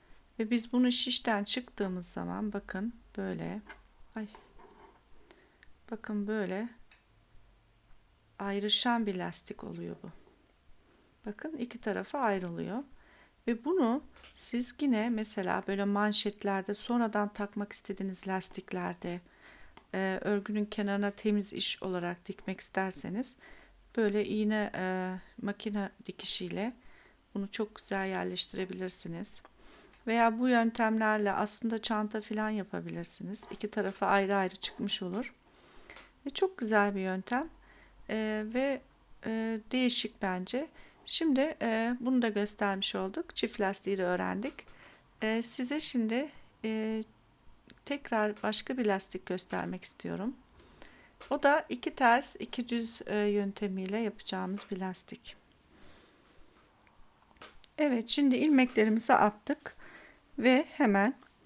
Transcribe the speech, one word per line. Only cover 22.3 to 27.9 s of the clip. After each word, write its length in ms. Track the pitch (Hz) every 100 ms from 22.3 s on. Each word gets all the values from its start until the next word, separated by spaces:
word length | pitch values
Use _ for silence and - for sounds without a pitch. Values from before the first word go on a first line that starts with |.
| - - 190
isterseniz 760 | - - 190 185 190 190 269 - - - - - _ -
böyle 280 | 214 208 202
iğne, 460 | 214 214 214 208 -
e, 400 | 185 185 185 185 - -
makine 480 | 208 202 220 208 196 - -
dikişiyle 680 | - - - 180 175 220 247 - - - _ _
bunu 180 | 208 196
çok 240 | - 214 -
güzel 320 | -